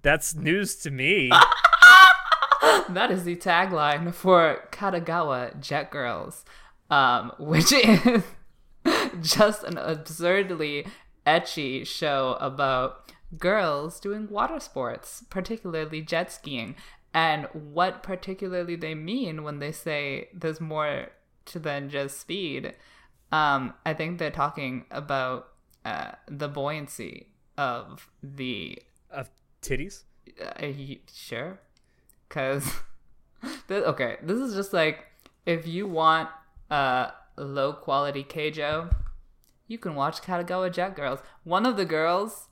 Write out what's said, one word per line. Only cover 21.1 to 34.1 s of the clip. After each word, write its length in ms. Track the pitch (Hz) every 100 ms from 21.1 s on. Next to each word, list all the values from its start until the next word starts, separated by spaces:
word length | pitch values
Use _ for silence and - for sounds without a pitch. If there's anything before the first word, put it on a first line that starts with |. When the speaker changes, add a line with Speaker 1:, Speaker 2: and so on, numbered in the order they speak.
| _ _ _ -
Speaker 2:
to 140 | 175
than 300 | 151 143 139
just 300 | 143 139 -
speed. 560 | - 185 175 135 - - - - _ _ _
Um, 420 | 156 151 139 127 - 160
I 80 |
think 260 | 156 160 175
they're 120 | 156
talking 540 | 160 147 156 135 127 -
about, 600 | - 147 139 127 127 - _ _ _ -
uh, 280 | 104 60 - -
the 200 | 143 147
buoyancy 800 | 143 139 151 143 - 90 - - _ _ -
of 520 | 135 120 107 - - _
the 600 | 139 139 127 104 78 50 _ _ _
Speaker 1:
Of 180 | 143 123 _ _ _
titties? 420 | - 131 180 - _ _ - -
Speaker 2:
Uh, 80 | - -
y-, 400 | 143 139 135 - _
sure. 480 | - - 117 156 190 _ _ _ _ _ _ _
'Cause 340 | 151 135 139 139 - - - - -
<laughs> 500 | _ _ 269 311 -
th-, 160 | 196
okay, 340 | - 139 120